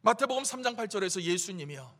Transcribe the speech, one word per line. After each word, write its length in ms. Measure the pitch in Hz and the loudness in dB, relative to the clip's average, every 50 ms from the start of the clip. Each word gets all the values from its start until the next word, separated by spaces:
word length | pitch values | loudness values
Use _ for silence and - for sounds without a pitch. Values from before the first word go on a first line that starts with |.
마태복음 420 | - 214 240 240 269 247 262 262 277 | 6 4 4 4 2 2 2 0 0
삼 200 | - - 254 254 | 0 -4 0 -2
장 120 | 247 240 | -2 0
팔 140 | 233 226 202 | 0 -6 -2
절에서 320 | - 208 190 185 175 185 | -2 0 0 0 -2 -2
예수님이요 720 | 175 165 175 180 175 - 190 175 147 143 147 135 131 123 - | 0 0 0 0 0 -4 -6 -8 -8 -8 -10 -12 -12 -16 -20